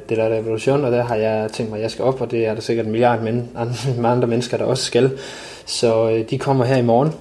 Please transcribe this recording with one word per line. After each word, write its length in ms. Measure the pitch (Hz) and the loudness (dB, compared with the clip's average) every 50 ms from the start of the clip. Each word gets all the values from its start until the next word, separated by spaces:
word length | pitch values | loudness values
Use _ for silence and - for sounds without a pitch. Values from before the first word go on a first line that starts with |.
| - - | -4 -4
de 60 | 117 | -2
la 140 | 110 110 110 | 0 2 2
Revolución, 560 | 113 113 110 113 113 110 - 127 139 143 147 | 0 0 -2 -2 -4 -2 0 2 2 2 2
og 80 | 123 120 | 2 2
der 100 | 120 120 | 2 0
har 120 | 120 120 | 0 0
jeg 360 | 107 107 110 110 110 107 110 - | 0 0 2 2 0 -2 -2 -4
tænkt 180 | - 127 110 | -4 -6 -4
mig, 80 | 110 104 | -4 -4
at 40 | 110 | -4
jeg 80 | 113 | -4
skal 140 | - - - | -4 -2 0
op, 160 | 131 131 131 | 0 0 0
og 100 | 123 113 | -2 -2
det 160 | 120 117 113 | -2 0 0
er 80 | 110 107 | 0 -2
der 60 | 113 | -2
sikkert 260 | - - 117 117 113 | -2 -2 -2 -2 0
en 60 | 110 107 | -2 0
milliard 280 | 113 123 123 120 113 | 2 4 4 2 2
men-, 380 | 113 110 113 123 120 120 - - | 0 -2 -2 -2 -4 -4 -6 -6
an-, 460 | 117 120 123 113 - 139 127 120 117 | -6 -6 -4 -4 -2 -2 -2 0 2
<laughs> 80 | 117 123 | 2 2
andre 140 | 123 123 117 | 2 2 2
mennesker, 280 | 117 117 120 - - | 0 0 -2 -2 -4
der 80 | 110 113 | -2 0
også 200 | - 127 131 - | 0 -2 -2 -2
skal. 260 | - - 120 127 135 131 - - - - - - - - - - | 0 2 2 2 2 0 -2 -10 -14 -14 -14 -16 -16 -18 -16 -12
Så, 440 | - - - - 117 113 113 113 113 | -8 -6 0 2 2 4 4 2 2
øh, 200 | 113 113 110 - | 2 0 0 -2
de 80 | - 131 | -4 -4
kommer 260 | - 139 135 135 123 | 0 0 2 2 2
her 120 | 123 135 | 2 2
i 60 | 131 120 | 2 4
morgen, 300 | 117 113 120 139 160 156 - | 4 4 4 4 2 0 -4